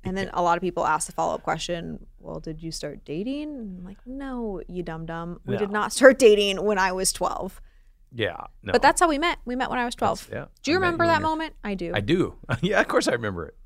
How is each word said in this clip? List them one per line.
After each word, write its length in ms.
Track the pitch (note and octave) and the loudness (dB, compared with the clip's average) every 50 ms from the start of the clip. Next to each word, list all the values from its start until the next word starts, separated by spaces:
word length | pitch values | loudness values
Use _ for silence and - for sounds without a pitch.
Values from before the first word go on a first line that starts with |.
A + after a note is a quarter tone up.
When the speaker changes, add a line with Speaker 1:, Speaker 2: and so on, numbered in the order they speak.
| - | -6
Speaker 1:
And 140 | F#3+ F#3 | -4 -4
then 100 | G3 F#3+ | -4 -4
Speaker 2:
Yeah. 40 | F#3 - | -2 -2
Speaker 1:
a 80 | - | 0
lot 160 | F3 E3+ E3+ | 2 2 2
of 40 | F3 | 2
people 240 | F#3+ F3+ F3 E3+ - | 0 -2 -2 0 0
asked 220 | - D#3 D#3 - | 2 2 0 0
the 60 | - - | -4 -2
follow-up 300 | - E3 E3 D#3+ - - | -2 -2 -2 -2 -2 -2
question, 640 | E3 D#3+ D#3+ - - F3 E3+ E3+ E3 D#3 - - - - - | -4 -4 -2 -2 -6 -6 -6 -6 -10 -12 -12 -14 -20 -20 -18
"Well, 200 | - E3 E3 D#3+ | -14 -12 -12 -10
did 240 | D#3+ E3 D#3 D#3+ E3 | -10 -10 -12 -10 -10
you 80 | D#3+ | -10
start 340 | D#3 - - D3+ - - - | -10 -8 -10 -10 -10 -12 -12
dating?" 500 | - C#3+ E3+ G#3 B3+ C4+ D4 D4+ D4+ D4 | -10 -8 -6 -6 -6 -6 -6 -8 -8 -10
And 240 | C4 A3+ G3+ F3+ F3+ | -10 -10 -12 -12 -12
I'm 60 | F3+ | -14
like, 200 | F#3 G3+ - - | -16 -16 -18 -16
"No, 540 | B3 C4 C#4 C#4 C4+ B3+ A#3+ A#3 G#3+ G3 E3+ - | -14 -12 -10 -8 -8 -6 -6 -6 -6 -6 -8 -10
you 140 | - F3 F3+ | -8 -8 -8
dum-dum. 600 | E3+ F3 D#3+ D#3+ E3 E3 E3 E3 E3+ E3+ F3 - - | -6 -6 -8 -8 -8 -8 -8 -8 -8 -8 -10 -10 -4
We 120 | - - | -4 -2
did 120 | - G#3 G3 | -2 -2 0
Speaker 2:
No. 100 | G3+ G#3 | 0 0
Speaker 1:
not 120 | G3+ - - | 0 0 2
start 240 | - C4+ C4 C4 | 8 8 8 10
dating 460 | - C4+ G#3+ G#3 G3+ G3+ G3+ F#3+ F#3 F3+ | 10 8 8 8 8 4 0 0 0 0
when 160 | G#3 G#3+ F#3 | 0 2 2
I 120 | F#3+ F#3 | 2 0
was 220 | F#3 F#3 F#3+ - - | 0 0 0 0 0
twelve." 480 | - F3+ - - - F3+ F#3+ - - - - _ - _ - - _ - _ B2+ | 0 -4 -4 -2 -4 -8 -8 -10 -14 -20 -20 _ -20 _ -20 -20 _ -20 _ -4
Speaker 2:
Yeah, 240 | A#2 A2 F#2 D#2 - - - - - - | -2 -2 -2 -2 -6 -14 -14 -18 -12 -4
no. 100 | G2 - | 0 2
Speaker 1:
But 80 | A#3+ | 4
that's 180 | - C#4+ E4 - | 4 4 6 6
how 80 | F4+ | 2
we 120 | E4 D4 C#4 | 2 2 2
met. 200 | D#4+ F4 D4+ - - | 0 -2 -2 -4 -8
We 100 | A#3 B3 | -8 -6
met 140 | B3+ C4 - | -4 -4 -2
when 100 | - B3 | -2 -2
I 60 | A#3+ | -4
was 100 | B3 - | -4 -4
twelve. 260 | - A#3+ G3+ - - | -2 -2 -2 -2 -2
Speaker 2:
That's, 100 | - - - | -8 -10 -10
yeah, 120 | - C#3 - _ _ - | -10 -10 -12 _ _ -2
Speaker 1:
Do 80 | C4+ | 0
you 60 | D#4+ | 2
Speaker 2:
I 20 | F#4+ | 2
met 60 | F#4+ | 2
Speaker 1:
remember 160 | F4 E4+ E4 E4+ | 0 2 2 2
Speaker 2:
you 40 | E4+ | 4
Speaker 1:
that 20 | E4 | 4
Speaker 2:
when 40 | D4+ | 2
you're 80 | D#4 D#4 | 2 0
Speaker 1:
moment? 260 | D#4+ D#4 D#4+ D4+ - - - | -2 -2 -4 -8 -10 -10 -6
I 120 | G#3 G3 | -6 -4
do. 160 | F#3 F3 E3+ E3+ | -4 -4 -2 -2
Speaker 2:
I 60 | G2+ | -2
do. 340 | G2+ G2 F3 F#3 C3 - - - - - | 2 2 2 2 2 -2 -4 -12 -4 -4
<laughs> 120 | B2 - | -2 0
Yeah, 200 | - F#3+ G3+ G3 | 0 2 4 2
of 60 | A3 | 2
course 200 | - - - - | 4 2 2 2
I 40 | D#4 C#4+ | 2 0
remember 320 | E3 A2+ G#2 F#2 E2+ D#2+ | 0 0 -2 -4 -4 -8
it. 100 | - - - - | -10 -12 -20 -20